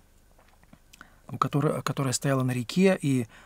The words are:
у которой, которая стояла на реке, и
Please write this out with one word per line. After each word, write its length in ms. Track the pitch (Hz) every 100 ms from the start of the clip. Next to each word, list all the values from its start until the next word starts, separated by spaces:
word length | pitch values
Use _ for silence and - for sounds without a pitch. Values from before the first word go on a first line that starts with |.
| _ _ - - - _ - - _ - - - -
у 100 | 120
которой, 440 | 135 147 151 -
которая 280 | - 143 135
стояла 300 | 123 143 135
на 80 | 127
реке, 480 | 123 117 180 190 185
и 280 | 143 131 120 -